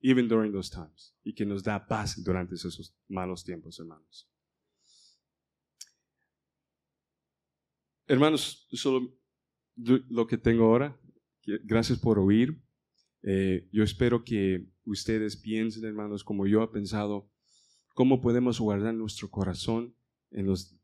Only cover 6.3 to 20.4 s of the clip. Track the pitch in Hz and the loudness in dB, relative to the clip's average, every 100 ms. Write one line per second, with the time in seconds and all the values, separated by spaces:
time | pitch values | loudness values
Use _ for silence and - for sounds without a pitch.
6.3 | _ _ _ _ _ _ _ _ _ _ | _ _ _ _ _ _ _ _ _ _
7.3 | _ _ _ _ _ _ _ _ 127 151 | _ _ _ _ _ _ _ _ 4 4
8.3 | 156 - - _ 127 143 131 123 _ _ | 4 -2 -10 _ -6 0 0 -2 _ _
9.3 | _ _ _ _ - 117 127 127 120 117 | _ _ _ _ -14 2 2 2 -2 0
10.3 | 113 117 117 113 117 143 135 _ _ _ | 0 2 6 6 6 2 -8 _ _ _
11.3 | _ - 104 - 110 117 127 117 107 95 | _ -8 -8 0 0 2 0 2 4 6
12.3 | 107 131 156 _ _ _ _ _ _ - | 4 4 -2 _ _ _ _ _ _ -2
13.3 | 98 95 92 - 104 107 - 120 117 113 | 0 2 0 -2 0 0 2 0 0 -2
14.3 | 113 98 92 - _ - 98 - 110 107 | -2 0 -2 -6 _ -10 -8 -4 -2 -4
15.3 | 101 - 110 110 107 110 107 104 104 - | -8 -8 -4 -4 -6 -10 -8 -8 -8 -8
16.3 | 101 98 107 113 107 101 107 104 104 - | -4 2 2 2 -4 -6 -4 -4 -4 -8
17.3 | _ _ _ _ _ _ - 127 131 123 | _ _ _ _ _ _ 2 4 4 4
18.3 | 120 123 117 110 101 107 113 110 - 101 | 2 2 0 0 2 0 -4 -6 -8 -10
19.3 | - 95 90 101 113 120 _ _ _ _ | -4 -4 -4 -2 -4 -4 _ _ _ _
20.3 | - | -6